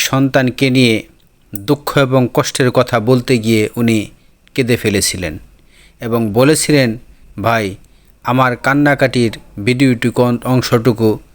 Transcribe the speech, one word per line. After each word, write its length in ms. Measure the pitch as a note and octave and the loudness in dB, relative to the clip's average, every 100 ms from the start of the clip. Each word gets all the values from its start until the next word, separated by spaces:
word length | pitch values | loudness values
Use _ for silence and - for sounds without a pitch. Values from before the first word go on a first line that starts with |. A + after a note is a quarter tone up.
| - | -2
সন্তানকে 580 | C3+ C3+ C3+ B2+ A#2+ C3+ B2+ | 0 0 0 0 0 0 4
নিয়ে 200 | B2 A2 - _ _ _ _ | 2 2 -4 _ _ _ _
দুঃখ 360 | G2+ G2+ C#3+ - D3 C3 | -12 -4 -4 -2 0 2
এবং 140 | C3 B2 - | 2 0 0
কষ্টের 340 | C#3+ - B2+ B2 | -4 -2 0 2
কথা 200 | B2 A#2+ A2 | 0 0 2
বলতে 240 | B2+ B2 B2+ A2 | 2 2 -2 0
গিয়ে 180 | A2 G#2 - | 0 0 -2
উনি 160 | A#2 A2 G2 - _ _ _ - | 0 0 -4 -12 _ _ _ -4
কেঁদে 200 | A#2+ A#2+ | 0 0
ফেলেছিলেন 500 | A2 G2+ - F#2 F2 D#2 - - _ _ - _ | 0 -2 -2 -4 -8 -10 -16 -20 _ _ -20 _
এবং 180 | A#2+ A#2 A2+ G#2 | -6 -2 0 2
বলেছিলেন, 520 | C3+ D3+ - D3 B2 A2+ - - - - G#2+ | 2 2 2 2 2 -2 -12 -20 -20 -6 -2
"ভাই, 200 | A#2 G2+ G2 - _ _ _ - | 0 -2 -8 -18 _ _ _ -4
আমার 200 | B2 B2+ A#2+ C3 | 0 0 0 0
কান্নাকাটির 680 | C#3 D3 C#3 C3 B2 A#2 - - - G2+ | 2 2 2 0 0 -2 -4 -14 -6 -2
ভিডিওটুকু 560 | B2+ C3+ A#2 A#2+ B2+ B2 | 2 2 2 -2 0 0
অন-, 140 | A#2+ B2+ | 0 0
অংশটুকু 560 | B2+ - A#2+ A#2 G#2 A2 G#2+ - | -2 0 0 0 2 0 -2 -8